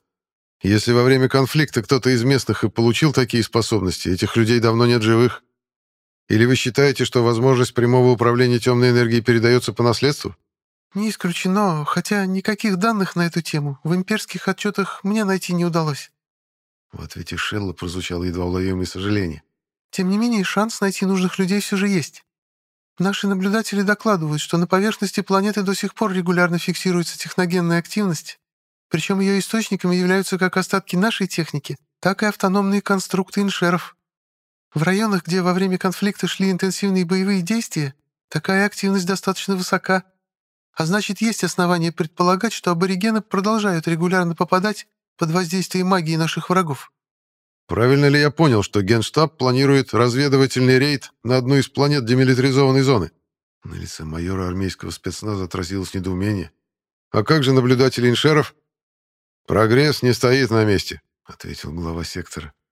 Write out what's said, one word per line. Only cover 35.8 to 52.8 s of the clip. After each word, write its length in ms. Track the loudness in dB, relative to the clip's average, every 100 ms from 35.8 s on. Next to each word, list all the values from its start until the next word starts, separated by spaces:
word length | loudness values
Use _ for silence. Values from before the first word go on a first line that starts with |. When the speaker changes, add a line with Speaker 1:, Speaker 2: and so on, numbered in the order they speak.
| -4 -2 -4 -2 -6
Speaker 2:
шли 240 | -2 -2
интенсивные 540 | 0 -2 -2 -2 0 0
боевые 360 | -2 0 -2
действия, 520 | -2 -4 -4 -6 -6 -8 _ _ -10
такая 360 | -6 0 0 0
активность 420 | -2 -2 0 0
достаточно 480 | -2 -4 -4 -2 -4
высока, 480 | -2 -2 0 -2 -4 _ _ _ _ _ _
а 120 | -6 -2
значит, 360 | 0 -2 -2
есть 220 | -2 -2
основания 480 | -2 0 0 2 0
предполагать, 640 | -2 -4 0 0 0 -2
что 180 | -4 -2
аборигены 500 | 0 0 0 0 -2
продолжают 640 | -2 -2 0 0 0 -2 -2
регулярно 480 | -2 0 0 0 -2
попадать 520 | 0 0 0 -6 -12 _ _ -6
под 100 | -2
воздействием 560 | 0 -2 -4 -2 -2 2
магии 300 | 2 2 0
наших 340 | -2 -2 0
врагов». 420 | 0 0 -4 -12 _ _ _ _ _ _ _ -6
Speaker 1:
«Правильно 400 | 2 4 4 4
ли 120 | 4
я 120 | 2
понял, 320 | 4 4 4
что 180 | 2 0
Генштаб 560 | 2 2 0 0 0 0
планирует 560 | 0 2 4 2 2
разведывательный 880 | 2 2 2 2 4 2 2 4 4
рейд 320 | 2 -2 -8 _
на 140 | -2 0
одну 200 | 2 2
из 120 | 0
планет 360 | 0 2 2 2
демилитаризованной 760 | 4 4 4 2 4 4 4